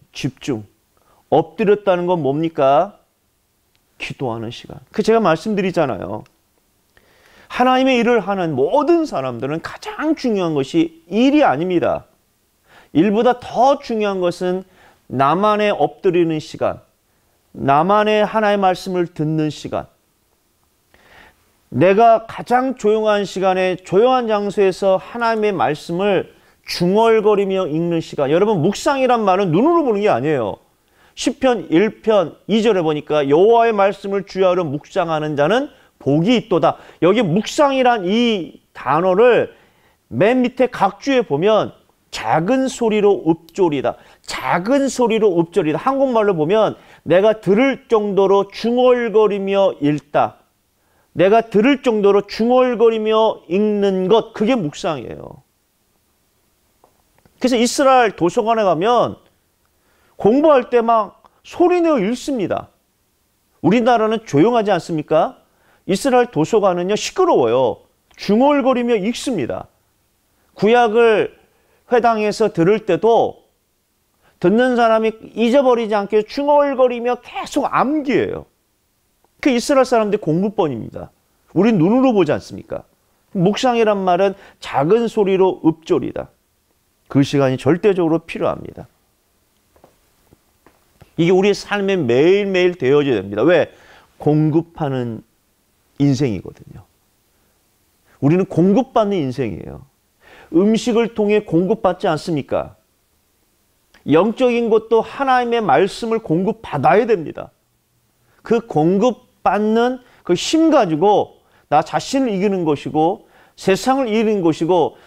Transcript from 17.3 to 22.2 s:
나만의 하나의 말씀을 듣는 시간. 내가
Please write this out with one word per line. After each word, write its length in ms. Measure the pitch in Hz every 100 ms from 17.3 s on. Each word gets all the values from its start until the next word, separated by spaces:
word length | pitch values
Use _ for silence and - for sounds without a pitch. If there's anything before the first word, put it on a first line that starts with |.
| _ _
나만의 720 | - 135 143 175 208 214 214
하나의 320 | 208 220 208 202
말씀을 500 | 190 180 202 180 175
듣는 420 | - 151 156 151
시간. 360 | - - 98 - _ _ _ _ _ _ _ _ _ _ _ _ - - _ _ _ _
내가 580 | 113 175 196 233 226